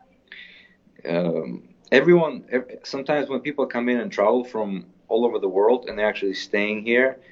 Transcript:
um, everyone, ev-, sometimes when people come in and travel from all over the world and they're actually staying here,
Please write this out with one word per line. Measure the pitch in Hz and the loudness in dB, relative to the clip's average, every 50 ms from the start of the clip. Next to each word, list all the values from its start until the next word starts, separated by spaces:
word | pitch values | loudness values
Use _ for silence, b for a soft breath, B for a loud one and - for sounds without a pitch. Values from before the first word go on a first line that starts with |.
| - _ _ _ _ B B B B B B B B B B B B _ _ _ - - | -20 _ _ _ _ B B B B B B B B B B B B _ _ _ -8 -4
um, | 82 85 87 85 82 80 78 - - - - - _ _ _ - | -2 -2 0 0 -2 -4 -4 -6 -10 -12 -14 -18 _ _ _ 2
everyone, | - 131 135 170 175 175 160 151 135 123 - - | 4 4 6 6 6 6 4 2 -4 -8 -8 -4
ev-, | - 131 127 - 110 - - | -4 -4 -4 -6 -12 -16 -14
sometimes | - - 135 135 151 151 147 135 131 | -10 -10 -8 -4 -2 -2 -2 -2 -2
when | 135 123 | -4 -6
people | - 147 143 - 131 | -6 -6 -4 -4 -4
come | 127 - 120 120 123 | -2 -2 -4 -2 0
in | 123 120 | -2 -2
and | 110 101 - | -2 -4 0
travel | - 101 107 117 127 120 | 2 4 4 4 2 0
from | - - 110 107 101 98 92 90 - _ _ _ - | -2 -4 -6 -4 -4 -6 -8 -10 -12 _ _ _ -2
all | 107 113 120 | 0 2 2
over | 117 110 104 | 2 0 0
the | 98 95 | -2 0
world | 90 95 101 113 123 123 - - | 2 4 4 4 4 2 0 -6
and | 107 104 | -4 -2
they're | 107 107 | 0 0
actually | 104 - - 98 95 | 0 -2 -4 -4 -4
staying | - - - - 107 104 104 107 107 104 | -6 -6 -4 -2 -2 0 0 -2 -4 -2
here, | 117 120 123 131 131 131 - b b | 0 2 2 2 2 0 -6 b b